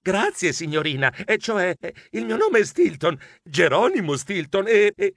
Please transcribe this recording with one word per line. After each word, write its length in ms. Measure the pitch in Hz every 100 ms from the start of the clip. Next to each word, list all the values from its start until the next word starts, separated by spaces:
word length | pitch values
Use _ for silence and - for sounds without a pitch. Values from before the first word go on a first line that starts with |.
grazie, 520 | - 196 392 - 170
signorina, 600 | 139 165 156 156 135 135 -
e 140 | 196 -
cioè, 360 | - 214 185 170
eh, 160 | - - -
il 140 | 208
mio 120 | 226 220
nome 220 | 427 240
è 40 |
Stilton, 540 | 202 - 349 - 156 147 - -
Geronimo 760 | - 143 165 160 240 381 165 139
Stilton, 500 | - 196 - 196 202
e, 240 | 220 208
e. 200 | - 196